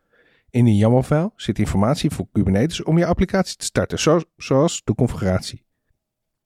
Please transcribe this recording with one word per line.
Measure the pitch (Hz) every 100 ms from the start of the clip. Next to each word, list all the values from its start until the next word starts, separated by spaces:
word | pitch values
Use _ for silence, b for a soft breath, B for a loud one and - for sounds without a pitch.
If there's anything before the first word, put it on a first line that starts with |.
| _ _ _ _ _
In | 123 120
een | 101
yaml-file | 110 123 131 147 190 -
zit | - 104
informatie | 107 95 110 165 156
voor | - 92
Kubernetes | - 95 98 147 -
om | - 160
je | 170
applicatie | 175 190 190 185 -
te |
starten, | - - 90 85
zo-, | - 165 - _
zoals | - 135 165 -
de | -
configuratie. | 110 120 - 95 92 - - _ _ _ _ _ _ _ _